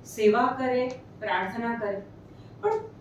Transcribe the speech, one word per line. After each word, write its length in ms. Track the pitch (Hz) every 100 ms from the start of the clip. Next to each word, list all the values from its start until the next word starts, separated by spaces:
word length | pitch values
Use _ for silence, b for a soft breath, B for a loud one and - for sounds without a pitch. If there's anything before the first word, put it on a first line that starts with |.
| -
સેવા 500 | - 214 226 254 262
કરે, 320 | 254 247 254 - - -
પ્રાર્થના 560 | 208 180 190 233 233 233
કરે, 260 | 208 196 - - - B B B
પણ 100 | 415 440 - -